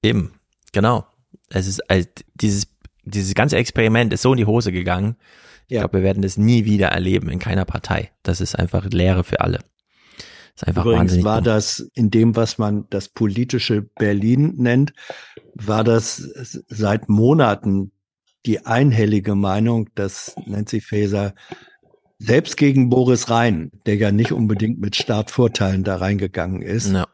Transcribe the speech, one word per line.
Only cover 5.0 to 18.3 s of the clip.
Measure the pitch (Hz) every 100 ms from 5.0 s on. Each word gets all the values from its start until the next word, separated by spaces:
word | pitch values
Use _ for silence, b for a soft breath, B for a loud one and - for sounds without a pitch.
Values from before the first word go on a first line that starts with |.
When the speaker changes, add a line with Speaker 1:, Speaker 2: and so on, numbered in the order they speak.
| 104 120 b b b b b
Speaker 1:
Ich |
Speaker 2:
Ja. | 123
Speaker 1:
glaub, | 104
wir | 95
werden | 95 98
das | 98 92
nie | 107 120
wieder | 110 104 95
erleben | - 92 95 -
in | 90
keiner | - 98
Partei. | 92 - - - - _
Das | - 92
ist | 92 -
einfach | 87 92
Lehre | 98 87 90 90
für | 87 -
alle. | 87 - - _ _ B B B B B B
Das | -
ist | -
einfach | 82
Speaker 2:
Übrigens | 117 113
Speaker 1:
wahnsinnig | 92 90
Speaker 2:
war | 101 110
Speaker 1:
dumm. | 117
Speaker 2:
das | 107 107 - -
in | - 110
dem, | 110 113 113
was | 113 -
man | 107 104 -
das | 101 -
politische | - 110 98 120 123 - 107
Berlin | 101 - 107 101 107 127 151 -
nennt, | 123 123 143 - B B B B _
war | - - 107
das | 110 113 113 -
s-, | - - 127 - -
seit | 107 107 107 -
Monaten | 104 117 160 123 101 104 98 98 _ _ _ _